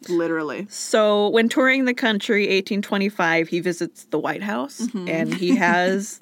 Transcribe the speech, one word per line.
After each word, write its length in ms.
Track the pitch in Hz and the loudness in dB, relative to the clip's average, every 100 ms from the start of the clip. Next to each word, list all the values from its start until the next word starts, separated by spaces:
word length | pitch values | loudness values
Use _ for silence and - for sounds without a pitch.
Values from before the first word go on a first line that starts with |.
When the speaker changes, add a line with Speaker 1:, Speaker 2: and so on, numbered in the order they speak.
| - | -2
Speaker 1:
literally. 600 | 170 165 160 151 120 202 | 0 0 -2 -4 -8 -10
Speaker 2:
So 580 | - - 226 214 208 208 | -10 0 2 4 4 2
when 200 | 226 226 | 2 2
touring 340 | 294 262 269 254 | 4 4 4 2
the 80 | |
country, 540 | 247 233 202 - 208 196 | 0 0 0 0 0 2
eighteen 340 | 190 190 202 | 0 0 -4
twenty-five, 640 | 202 202 196 202 170 165 165 | -2 0 0 0 0 2 0
he 100 | 170 | -2
visits 440 | 165 175 170 - - | -2 -2 -6 -8 -6
the 140 | 156 | -4
White 220 | 147 151 | -2 -4
House 360 | 208 226 277 - | -4 -4 -6 -6
Speaker 1:
Mm-hmm. 260 | 233 202 175 | -6 -6 -4
Speaker 2:
and 240 | 165 160 | -2 -2
he 220 | 175 180 214 | -2 0 2
Speaker 1:
<laughs> 120 | 175 | 4
Speaker 2:
has 500 | 175 180 196 202 - | 2 2 0 -4 -12